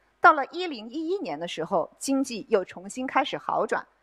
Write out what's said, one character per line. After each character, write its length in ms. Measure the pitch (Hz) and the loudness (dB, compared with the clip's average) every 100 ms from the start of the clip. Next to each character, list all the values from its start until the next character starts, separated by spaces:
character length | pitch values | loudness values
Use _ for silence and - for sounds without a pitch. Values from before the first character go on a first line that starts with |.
| _ _ | _ _
到 140 | 349 | 6
了 120 | 311 - | 6 2
一 200 | 330 359 | -4 -6
零 220 | 240 226 | -6 -8
一 180 | 294 320 | -6 -4
一 100 | 392 | -4
年 200 | 233 151 | -4 -6
的 80 | 170 | -6
时 160 | - | -6
候， 260 | 160 180 - - | 0 0 0 -4
经 260 | - 269 | -2 0
济 220 | 262 226 - | 0 -6 0
又 140 | 208 180 | 0 0
重 220 | - 196 | -10 -14
新 200 | 254 254 | -10 -2
开 160 | 277 | 0
始 140 | 269 151 | 0 -2
好 280 | - 160 220 | -2 0 0
转。 220 | - - _ | -2 -6 _